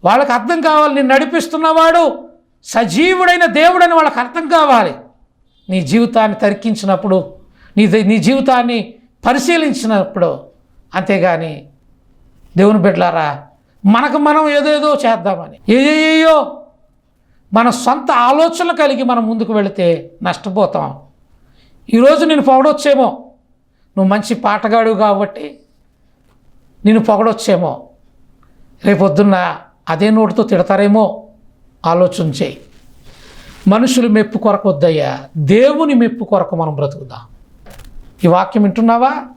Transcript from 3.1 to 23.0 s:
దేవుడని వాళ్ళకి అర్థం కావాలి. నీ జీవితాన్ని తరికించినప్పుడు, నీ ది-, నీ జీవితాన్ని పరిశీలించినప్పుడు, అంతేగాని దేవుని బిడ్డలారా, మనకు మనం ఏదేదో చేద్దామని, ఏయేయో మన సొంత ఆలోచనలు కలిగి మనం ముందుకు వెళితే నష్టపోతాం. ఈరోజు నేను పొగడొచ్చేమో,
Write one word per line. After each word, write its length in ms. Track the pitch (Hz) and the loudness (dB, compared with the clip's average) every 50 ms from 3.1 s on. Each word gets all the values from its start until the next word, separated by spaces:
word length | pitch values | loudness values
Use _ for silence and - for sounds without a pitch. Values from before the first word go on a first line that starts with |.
| 370 370 370 349 349 349 349 | 2 2 2 2 2 2 2
దేవుడని 500 | 330 - 294 311 339 359 359 359 349 339 | 0 2 2 2 4 4 4 2 2 4
వాళ్ళకి 260 | 330 311 302 285 240 | 2 0 0 0 -4
అర్థం 280 | 247 247 240 339 330 294 | -8 -6 -6 -8 -6 0
కావాలి. 460 | 330 330 311 285 262 233 208 170 135 - - - _ _ _ _ _ _ _ _ _ _ _ - | 0 2 4 4 4 2 2 0 -4 -10 -18 -20 _ _ _ _ _ _ _ _ _ _ _ -6
నీ 100 | 185 185 | -4 -4
జీవితాన్ని 560 | 170 131 151 226 233 233 233 226 220 214 202 | -4 0 0 0 0 2 0 0 0 0 -2
తరికించినప్పుడు, 960 | - - 202 190 202 - 233 214 220 - 196 190 185 - 208 185 190 180 - - - - _ _ _ _ - _ | -2 -2 -2 -2 -2 -4 -6 -6 -4 -2 -2 -2 -2 0 0 -2 -2 -2 -4 -14 -20 -20 _ _ _ _ -8 _
నీ 100 | - 214 | 0 2
ది-, 220 | 202 165 220 214 190 | 2 2 2 2 2
నీ 100 | 220 220 | 0 2
జీవితాన్ని 760 | 160 180 262 269 269 269 262 247 240 240 240 233 190 - - _ _ _ _ _ - | 2 0 0 0 2 2 2 2 0 -2 -2 -4 -6 -8 -14 _ _ _ _ _ -2
పరిశీలించినప్పుడు, 1120 | 226 254 285 247 - 339 330 311 294 233 - - 220 220 202 185 190 - 190 175 165 143 131 - - _ _ _ _ _ _ _ _ - | -2 -2 0 0 0 0 0 0 -2 -4 -4 -4 -2 0 0 -2 -2 -2 -2 -2 -2 -2 -6 -10 -18 _ _ _ _ _ _ _ _ -8
అంతేగాని 720 | 180 185 - 202 190 170 185 170 160 165 160 151 139 139 - _ _ _ _ _ _ _ _ _ _ _ _ _ _ _ _ _ | -8 -2 -2 -2 0 0 0 0 -2 -4 -8 -12 -14 -18 -20 _ _ _ _ _ _ _ _ _ _ _ _ _ _ _ _ _
దేవుని 220 | 170 190 208 214 214 | 2 2 2 2 2
బిడ్డలారా, 680 | 170 202 185 170 180 175 165 165 156 147 143 139 - - _ _ _ _ _ _ - | 2 0 0 0 -2 -2 -2 -2 -4 -4 -6 -8 -12 -20 _ _ _ _ _ _ 0
మనకు 340 | 196 214 233 269 294 233 302 | 2 2 2 2 0 -2 0
మనం 300 | 294 302 294 311 311 302 | 0 2 2 2 2 2
ఏదేదో 460 | 294 285 285 302 302 294 294 302 294 | 0 0 0 0 0 0 0 0 -2
చేద్దామని, 640 | 285 - 233 226 214 170 202 190 165 170 151 - - _ - | 0 0 0 -2 0 -2 -4 -6 -6 -8 -16 -20 -16 _ 0
ఏయేయో 920 | 214 247 269 294 302 311 311 311 320 311 320 320 320 302 254 - - - - - _ _ _ _ _ _ _ _ _ _ _ _ _ _ _ _ - | 2 2 4 2 2 2 2 2 2 2 4 4 4 2 2 -2 -8 -18 -20 -20 _ _ _ _ _ _ _ _ _ _ _ _ _ _ _ _ 0
మన 160 | 220 233 247 | 0 2 2
సొంత 400 | 220 247 - - 262 302 254 254 | 0 -2 -2 -2 -2 -2 -2 -2
ఆలోచనలు 640 | 302 247 240 240 269 294 320 339 330 - 359 339 339 | 0 2 2 2 2 2 2 0 0 -2 -4 -4 -2
కలిగి 300 | 339 311 277 269 233 262 | 0 0 0 0 -2 -2
మనం 240 | 247 247 233 226 | -2 -2 -2 -2
ముందుకు 260 | 214 226 226 226 - 220 | -4 -4 -4 -4 -4 -2
వెళితే 580 | 208 202 196 196 - 185 170 165 165 170 - - _ - | -2 -2 -4 -4 -2 0 0 0 -2 -4 -14 -18 _ -6
నష్టపోతాం. 800 | 180 170 - - 208 185 196 202 - - 165 147 139 139 139 - _ _ _ _ _ _ _ _ _ _ _ _ _ _ _ _ - - | -6 -6 -6 -8 -8 -2 -2 -2 0 -2 -4 -6 -6 -10 -14 -20 _ _ _ _ _ _ _ _ _ _ _ _ _ _ _ _ -2 0
ఈరోజు 300 | 226 247 269 311 311 302 | 4 4 4 4 4 2
నేను 180 | 311 320 294 - | 2 2 2 2
పొగడొచ్చేమో, 840 | - 262 262 277 302 294 294 - 294 277 277 | 2 2 4 4 2 0 0 0 0 2 2